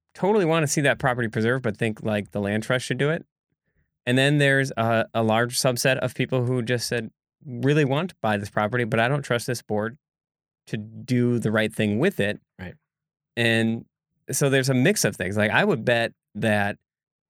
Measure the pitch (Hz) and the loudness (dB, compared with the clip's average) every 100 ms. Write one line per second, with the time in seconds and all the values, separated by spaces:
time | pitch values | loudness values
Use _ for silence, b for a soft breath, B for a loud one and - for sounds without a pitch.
0 | _ - 185 214 160 165 147 165 139 113 | _ -4 0 2 2 0 0 2 2 2
1 | 135 123 113 113 113 131 120 98 113 107 | 0 0 -2 0 0 0 -2 -2 -4 -4
2 | 110 104 95 104 101 107 110 127 - 127 | -4 -4 -4 -4 -2 -2 -2 -4 -2 -2
3 | 143 165 - _ _ _ _ _ _ _ | -2 -2 -8 _ _ _ _ _ _ _
4 | 123 127 139 147 139 135 135 - 113 113 | -2 2 4 4 4 2 0 -2 0 0
5 | - 113 110 110 120 - 131 120 135 127 | 0 0 2 2 0 0 0 0 0 0
6 | 127 - 127 131 123 127 113 120 - 120 | -2 -4 -2 -2 0 -2 -2 -4 -2 -6
7 | 110 _ _ _ 151 120 131 151 139 143 | -6 _ _ _ -14 -2 2 2 2 0
8 | 185 - 110 104 101 110 107 123 110 110 | -4 -4 -2 -2 -2 -2 0 0 0 2
9 | 120 143 - 120 - 120 - 104 110 131 | 2 0 -2 -4 -2 -6 -4 -4 -4 -8
10 | _ _ _ _ _ _ - 113 110 110 | _ _ _ _ _ _ -10 -10 -8 -12
11 | 113 123 120 120 110 110 110 - 104 104 | 0 2 4 2 2 2 0 0 0 2
12 | 185 - 104 - _ - 90 - _ _ | 0 0 -2 -4 _ -16 -16 -16 _ _
13 | _ _ _ 117 117 113 113 113 - _ | _ _ _ 0 2 4 2 -2 -8 _
14 | _ _ - 131 143 135 131 127 165 208 | _ _ -8 -2 2 2 2 4 2 2
15 | 120 - 92 104 107 120 208 135 120 117 | -2 -2 -4 0 2 2 2 0 0 0
16 | 117 _ _ 104 110 104 101 - _ _ | 0 _ _ -4 0 0 0 -6 _ _
17 | _ _ | _ _